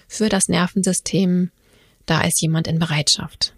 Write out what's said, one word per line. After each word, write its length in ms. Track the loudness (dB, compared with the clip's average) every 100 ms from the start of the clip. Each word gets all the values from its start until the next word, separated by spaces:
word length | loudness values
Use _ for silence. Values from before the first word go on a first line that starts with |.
| _
für 220 | -4 0
das 180 | 0 0
Nervensystem, 1040 | 0 0 0 0 -2 -2 0 2 2 0 _ _ _ _ _ -2
da 160 | 0
ist 200 | 2 0
jemand 260 | 0 -2 0
in 120 | -2
Bereitschaft. 720 | 0 0 0 -2 -4 -6 -8